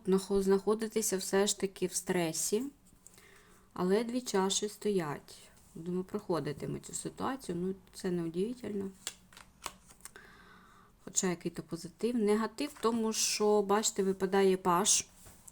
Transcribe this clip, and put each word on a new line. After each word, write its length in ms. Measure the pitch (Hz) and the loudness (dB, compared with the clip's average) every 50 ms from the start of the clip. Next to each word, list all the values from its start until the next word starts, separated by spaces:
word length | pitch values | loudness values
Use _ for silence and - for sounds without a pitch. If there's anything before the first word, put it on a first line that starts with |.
| - | 0
нахо-, 360 | 185 190 190 196 - 202 196 196 | 2 2 2 2 2 0 2 4
знаходитися 760 | 190 196 196 190 202 214 220 226 214 - 226 214 - 190 | 4 4 4 4 2 0 0 0 -2 -2 0 0 0 0
все 300 | 185 190 - - 196 202 | -2 -2 2 2 2 4
ж 140 | 202 - - | 2 0 0
таки 260 | - 190 - - 185 | -2 -4 -4 -2 -4
в 80 | 175 - | -4 -4
стресі, 680 | - - - 185 180 170 160 156 - - - 208 214 262 285 - _ _ - - - - - - - - - - - - - - - _ _ - | -4 -2 0 0 0 0 0 -2 -2 -2 0 0 -2 -2 -2 -10 _ _ -20 -20 -20 -20 -20 -20 -20 -20 -20 -20 -20 -20 -20 -20 -20 _ _ -6
але 320 | - 175 185 196 214 240 | -2 2 4 4 2 2
дві 160 | 226 240 254 | 0 -2 -4
чаші 480 | 247 - - 190 190 196 196 - 208 214 | -4 -2 0 2 2 2 0 0 -2 -4
стоять. 720 | - - - 208 202 190 165 147 139 - - - - - - - - - - - - | -6 -4 -2 0 0 0 0 -2 -4 -8 -10 -16 -20 -20 -20 -20 -20 -20 -20 -20 -14
Будемо 300 | - 165 175 175 185 185 | -12 -6 -4 -4 -4 -4
проходити 640 | - - 208 - - 180 156 139 151 143 - 139 143 | -4 -6 -6 -4 -2 -2 -2 -2 -4 -6 -6 -6 -6
ми 120 | 147 - | -6 -6
цю 140 | - - 170 | -8 -10 -10
ситуацію, 640 | - - 165 - - 185 226 269 269 - - 175 170 | -8 -8 -8 -8 -4 -4 -4 -4 -6 -6 -6 -4 -4
ну, 140 | 180 190 190 190 - - - | -2 -4 -4 -6 -10 -20 -14
це 160 | - - 190 | -6 -4 -2
не 120 | 175 175 165 | -2 -2 -2
удивительно. 680 | 165 160 175 196 233 254 247 - 208 208 196 196 196 190 - - - - - - - - - - - - _ - - - - - - - - - - - - - - - - - - - - - - - - - - _ _ - | -2 -2 -2 -2 -4 -4 -8 -8 -6 -6 -4 -6 -6 -8 -10 -12 -12 -12 -14 -20 -20 -20 -20 -20 -20 -20 _ -14 -14 -14 -14 -20 -20 -20 -20 -20 -20 -20 -20 -20 -20 -20 -20 -20 -20 -20 -20 -20 -20 -20 -20 -20 -20 _ _ -16
Хоча 260 | - - - - 185 | -10 -4 -2 -2 -2
який-то 320 | 175 170 - 170 - - 170 | -2 -2 -6 -8 -8 -10 -12
позитив. 540 | - 175 165 - 170 - - - 233 247 | -10 -10 -10 -10 -12 -10 -4 -2 -2 0
Негатив 540 | 240 208 202 208 220 226 220 - - 285 285 | 2 2 4 2 2 2 -2 -4 -6 -8 -8
в 100 | - - | -6 -2
тому, 320 | - 220 226 233 220 220 220 | 0 0 2 2 0 0 0
що, 500 | - - - - - 214 214 208 208 202 | 0 0 0 0 0 2 4 4 4 4
бачите, 400 | 196 202 214 220 - - - 196 | 4 2 2 2 0 0 0 0
випадає 540 | 196 190 190 190 190 190 196 196 190 185 | 0 0 0 0 2 4 6 6 6 4
паж. 500 | 185 - 185 175 175 208 - - - - - - - - - - - - - | 4 4 2 4 4 4 4 4 2 2 -2 -10 -20 -20 -20 -20 -20 -20 -20